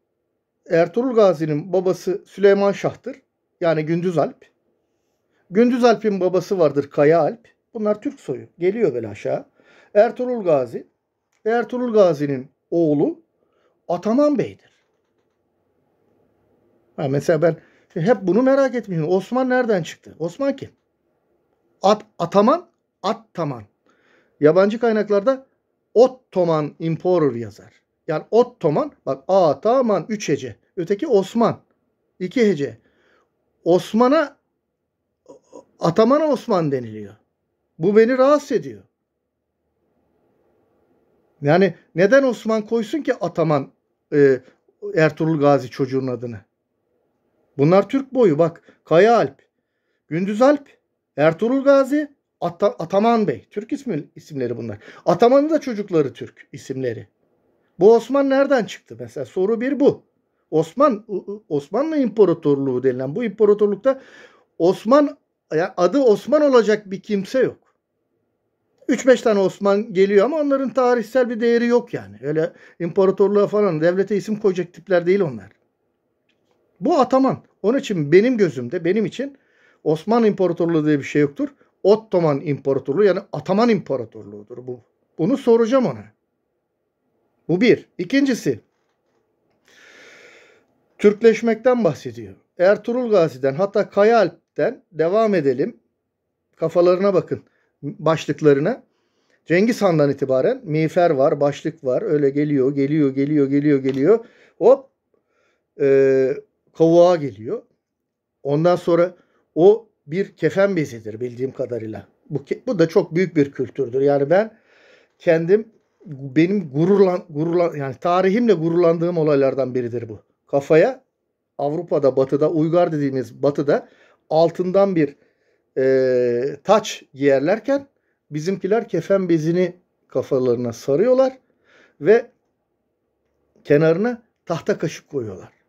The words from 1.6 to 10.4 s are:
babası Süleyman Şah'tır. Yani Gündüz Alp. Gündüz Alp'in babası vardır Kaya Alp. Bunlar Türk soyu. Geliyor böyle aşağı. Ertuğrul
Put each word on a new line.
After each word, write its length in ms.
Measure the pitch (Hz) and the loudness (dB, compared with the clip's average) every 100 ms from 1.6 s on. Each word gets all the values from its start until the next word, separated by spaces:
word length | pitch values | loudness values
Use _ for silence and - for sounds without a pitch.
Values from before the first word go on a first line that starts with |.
| 190 | -2
babası 500 | 185 185 - - 175 - | -2 -2 -4 -4 -8 -10
Süleyman 460 | - 196 196 202 | 0 2 4 0
Şah'tır. 500 | 196 151 - 247 - _ _ _ - | -2 -6 -8 -16 -18 _ _ _ -6
Yani 240 | 170 156 156 | -2 -2 -2
Gündüz 320 | 170 180 165 | -4 -2 -2
Alp. 280 | 196 - _ _ _ _ _ _ _ _ _ _ _ | -4 -6 _ _ _ _ _ _ _ _ _ _ _
Gündüz 340 | 180 247 247 | 2 2 4
Alp'in 360 | 240 220 220 196 | 2 2 0 -2
babası 400 | 180 180 175 196 | 0 -2 -2 0
vardır 300 | 151 139 139 | 0 0 -4
Kaya 300 | - 147 165 | 0 2 4
Alp. 280 | 151 226 _ _ _ | 0 -4 _ _ _
Bunlar 280 | 226 208 208 | -6 -4 -4
Türk 180 | 285 277 | -6 -12
soyu. 280 | - 123 113 - | -12 -12 -12 -6
Geliyor 340 | 180 220 185 | -4 0 -2
böyle 140 | 120 110 | -2 -10
aşağı. 380 | 104 131 135 - _ _ _ _ | -10 -6 -6 -8 _ _ _ _
Ertuğrul 500 | 208 226 226 247 240 | 2 2 0 -6 -4